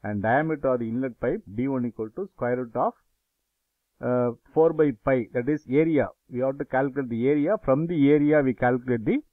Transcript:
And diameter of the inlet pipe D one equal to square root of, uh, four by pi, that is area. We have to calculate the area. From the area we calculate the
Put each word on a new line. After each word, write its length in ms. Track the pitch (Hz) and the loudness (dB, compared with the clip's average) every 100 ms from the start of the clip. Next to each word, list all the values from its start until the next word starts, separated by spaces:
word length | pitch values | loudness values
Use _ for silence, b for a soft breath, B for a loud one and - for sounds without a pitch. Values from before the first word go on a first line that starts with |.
And 180 | 98 104 | -6 -4
diameter 520 | 107 131 160 151 135 | 0 0 0 -2 -2
of 60 | 127 | -2
the 80 | 113 | -2
inlet 280 | 120 131 113 | -4 -6 -4
pipe 200 | 120 196 - | -4 -4 -8
D 140 | 104 135 | -6 -4
one 180 | 131 120 | -2 -4
equal 240 | - 110 175 | -6 -10 -8
to 120 | 190 | -12
square 220 | - 123 123 | -6 -4 -4
root 200 | 123 120 | -4 -2
of, 160 | 190 - _ _ _ _ _ _ _ _ _ _ | -4 -4 _ _ _ _ _ _ _ _ _ _
uh, 280 | 123 123 120 117 _ | -4 -2 -2 -4 _
four 220 | - 160 | 2 2
by 160 | 160 151 120 | 4 0 0
pi, 260 | - 131 113 | 0 0 0
that 160 | 123 123 | -4 -2
is 160 | 151 - | -4 0
area. 420 | 135 160 151 104 - _ | 0 2 2 0 -6 _
We 100 | 123 | -4
have 180 | 131 139 | -4 -4
to 80 | 151 | -4
calculate 420 | 127 139 131 127 | -2 -2 -4 -4
the 200 | 113 127 | -2 0
area. 280 | 147 147 208 | 2 0 0
From 220 | - 135 165 | 0 0 0
the 240 | 170 139 | 2 6
area 320 | 151 147 151 | 6 4 4
we 100 | 135 | 2
calculate 540 | 123 123 127 127 120 110 | 0 0 0 -2 -2 0
the 140 | 262 - | -2 -4